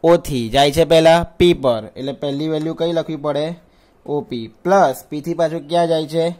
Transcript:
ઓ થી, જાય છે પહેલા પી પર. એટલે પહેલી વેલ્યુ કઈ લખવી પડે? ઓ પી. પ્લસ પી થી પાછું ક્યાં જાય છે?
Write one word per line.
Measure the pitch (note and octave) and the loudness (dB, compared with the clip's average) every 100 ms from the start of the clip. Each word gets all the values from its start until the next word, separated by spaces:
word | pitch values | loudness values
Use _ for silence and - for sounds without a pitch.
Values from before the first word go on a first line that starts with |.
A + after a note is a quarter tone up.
ઓ | E3 E3+ | 4 2
થી, | - C#3 A2+ | 2 -4 -2
જાય | C3 D3 | 2 2
છે | C#3+ D#3 | 2 4
પહેલા | E3 D#3+ E3+ | 6 6 4
પી | E3+ - F3 | 2 2 2
પર. | E3+ C3 A2+ G#2+ - | 4 0 -2 -6 -12
એટલે | C3+ | -10
પહેલી | C3 D3 C#3 D#3 | -6 -6 -4 -4
વેલ્યુ | D#3 D#3+ | -4 -4
કઈ | D#3+ E3 | -4 -4
લખવી | E3+ D#3 D#3 | -2 -4 -6
પડે? | D3 C#3+ D#3 E3+ _ _ _ _ - | -4 -4 -4 -8 _ _ _ _ -8
ઓ | D3 | -8
પી. | - B2 A2+ | -6 -10 -10
પ્લસ | _ F3 G3 D#3+ B2+ - | _ 0 2 2 0 -10
પી | D3+ | -10
થી | C#3+ | -8
પાછું | E3 E3 E3 C#3+ | -4 -4 -4 -4
ક્યાં | E3+ E3+ | -2 0
જાય | D#3+ D#3 | 0 -2
છે? | D#3+ E3 | -2 -2